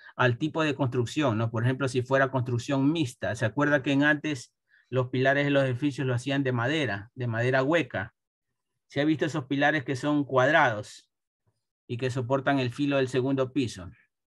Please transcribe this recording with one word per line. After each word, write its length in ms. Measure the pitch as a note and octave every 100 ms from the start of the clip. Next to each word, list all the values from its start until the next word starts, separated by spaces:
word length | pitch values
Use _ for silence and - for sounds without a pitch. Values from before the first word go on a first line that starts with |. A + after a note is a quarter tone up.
| - -
al 220 | B2+ A#2+
tipo 260 | D#3 D#3+
de 120 | D#3 C3+
construcción, 640 | E3 B2 A#2 D3+ C#3+ G#2+
¿no? 140 | A2+
Por 120 | A2+
ejemplo, 240 | A#2+ C3 C3+
si 140 | B2+
fuera 300 | A#2+ C3+ C3
construcción 600 | C3+ B2 A#2+ - C3+ C#3
mixta. 440 | E3 C3 - F#2 G#2+
¿Se 100 | A2
acuerda 380 | C#3+ D3 D3
que 80 | D3
en 120 | C#3
antes 520 | D3 D3+ D#3 C#3 - _ _ _ _
los 200 | B2 B2+
pilares 360 | B2+ C3 C#3 C#3+
de 60 |
los 120 | C#3+
edificios 440 | C3 A#2+ D3 C3+ C3
lo 60 |
hacían 300 | A#2+ C#3 C#3
de 80 | C#3
madera, 600 | B2 A#2+ D#3 B2 G2+ G2+
de 140 | - A#2+
madera 340 | A2+ A#2+ C3
hueca? 520 | C3+ E3 C3+ F#2+ G#2+ - _ _ _ _ _ _ _
¿Se 140 | C#3+
ha 40 | D3+
visto 200 | D#3+ E3
esos 200 | D#3 B2+
pilares 380 | C#3 D3 D3+
que 120 | - C3
son 300 | D3 D3 C3+
cuadrados 840 | C3 C3 D#3+ C3+ G#2+ - - _ _ _ _ _ _ _ _ -
y 100 | A#2+
que 140 | B2+
soportan 480 | C3 A#2+ C3+ C#3+ C#3
el 120 | B2+
filo 260 | B2 C#3+ C#3
del 100 | B2+
segundo 440 | C3 B2+ C3+ C3
piso? 380 | D3 A#2 F#2+ F2+ - _ _ _